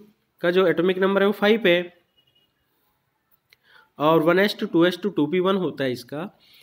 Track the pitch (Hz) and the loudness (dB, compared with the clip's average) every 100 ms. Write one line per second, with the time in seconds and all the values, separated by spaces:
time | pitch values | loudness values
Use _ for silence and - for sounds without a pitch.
0 | - _ _ _ 175 180 185 160 180 185 | -16 _ _ _ -2 2 2 2 0 0
1 | 190 196 196 202 208 220 175 175 175 _ | 0 2 0 0 0 2 2 0 -2 _
2 | _ _ _ _ _ _ _ _ _ _ | _ _ _ _ _ _ _ _ _ _
3 | _ _ _ _ _ _ _ _ _ - | _ _ _ _ _ _ _ _ _ -4
4 | 151 165 156 175 202 202 214 170 175 180 | 2 2 2 2 0 -2 -2 2 2 0
5 | 208 165 147 185 180 190 165 - 135 123 | -6 -2 -2 0 -2 -2 -4 -6 -6 -8
6 | - 143 196 _ _ _ | -10 -14 -14 _ _ _